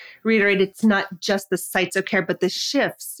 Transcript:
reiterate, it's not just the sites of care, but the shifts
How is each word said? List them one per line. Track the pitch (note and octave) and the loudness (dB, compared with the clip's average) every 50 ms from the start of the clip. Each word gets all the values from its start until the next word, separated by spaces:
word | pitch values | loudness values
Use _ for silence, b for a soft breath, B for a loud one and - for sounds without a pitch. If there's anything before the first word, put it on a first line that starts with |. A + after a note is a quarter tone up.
| B B B B B | B B B B B
reiterate, | A3 A3+ A3 G3+ G3+ G3 F#3+ | 2 2 4 4 4 4 4
it's | F#3+ G3 - - A3 | 2 0 0 0 2
not | A3 G3+ G3 - - F3+ - | 2 4 2 0 -4 -10 -8
just | - - G3 G3 - - | -4 -2 -2 -2 -2 -2
the | F#3 | -4
sites | F3 - - - F#3+ F3+ F3 - | -4 -4 -2 -2 -2 -2 0 -2
of | G3 F#3+ | -4 -4
care, | - - F#3+ | -2 0 -2
but | F3 F#3+ F3 - | 0 0 -2 0
the | F3+ F3+ | 0 -2
shifts | - - - - - C#4 A3+ E3+ - - - - - - | -2 -2 -4 -2 0 0 0 0 -2 -6 -14 -16 -14 -8